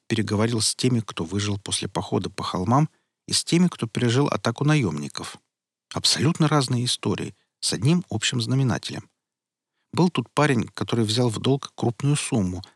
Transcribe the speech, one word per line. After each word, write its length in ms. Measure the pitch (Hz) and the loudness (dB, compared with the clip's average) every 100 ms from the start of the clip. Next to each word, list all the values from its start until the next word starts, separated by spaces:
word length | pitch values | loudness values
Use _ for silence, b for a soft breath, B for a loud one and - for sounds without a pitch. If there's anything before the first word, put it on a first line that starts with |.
| - | -4
переговорил 540 | 113 87 104 117 117 | -2 0 0 0 0
с 120 | - | -2
теми, 280 | - 127 120 | 0 0 0
кто 240 | - - 82 | -2 -6 -4
выжил 340 | 101 101 98 | -4 -2 -4
после 300 | - - 95 | -4 -6 -4
похода 400 | 87 - 113 - | -6 -2 -2 -4
по 140 | - | -6
холмам, 460 | - 80 95 135 156 _ _ _ - | -4 -2 2 4 2 _ _ _ -6
и 60 | |
с 100 | 101 | -4
теми, 240 | - 170 180 | 2 4 2
кто 200 | - 110 | 0 -6
пережил 400 | - 120 123 147 | -2 2 2 2
атаку 360 | - - - | 0 -2 0
наёмников. 760 | 143 151 101 73 - - - - _ _ _ _ _ | 2 2 2 -2 -8 -10 -14 -16 _ _ _ _ _
Абсолютно 540 | - - 80 139 - 147 | -2 0 2 2 2 2
разные 380 | 151 123 120 123 | 2 2 0 0
истории, 500 | - - 92 - - _ _ | -2 -2 -2 -6 -12 _ _
с 120 | - | -4
одним 320 | 73 127 175 - | 0 4 2 2
общим 320 | - - 127 | -2 -2 -2
знаменателем. 680 | 113 131 131 67 - 143 - _ _ _ _ _ _ _ _ | 0 2 2 0 -4 -10 -12 _ _ _ _ _ _ _ _
Был 180 | - 175 | 0 2
тут 200 | - 113 | 0 -2
парень, 340 | - 147 120 - - | 0 2 2 -2 -6
который 280 | 104 120 | -2 0
взял 260 | 107 113 123 | 0 2 0
в 100 | 107 | 0
долг 320 | 131 135 - - | 0 0 -2 -4
крупную 400 | 117 - 139 147 | -4 0 0 0
сумму, 460 | - 120 92 90 B | 0 0 0 -4 B